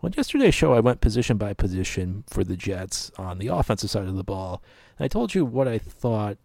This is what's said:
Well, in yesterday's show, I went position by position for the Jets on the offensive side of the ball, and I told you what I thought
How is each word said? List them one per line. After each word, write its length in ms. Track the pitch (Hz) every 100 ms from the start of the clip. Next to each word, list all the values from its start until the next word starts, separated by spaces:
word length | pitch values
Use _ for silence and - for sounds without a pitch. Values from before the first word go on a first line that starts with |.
Well, 80 | 170
in 60 | 196
yesterday's 360 | 277 294 247
show, 200 | - 156
I 80 | 120
went 180 | 113 120
position 380 | 135 110 120 113
by 160 | 101
position 720 | 101 101 90 92 - 92 98 -
for 160 | -
the 140 | 92 92
Jets 520 | 101 92 92 - - -
on 200 | 92 92
the 100 | 107
offensive 420 | 175 131 107 104
side 200 | 104 98
of 80 | 95
the 60 | 95
ball, 360 | 95 95 90 - - - _
and 60 | 143
I 20 |
told 260 | 208 233
you 120 | 190 143
what 200 | 123 131
I 120 | 113
thought 600 | - - 123 110 104 101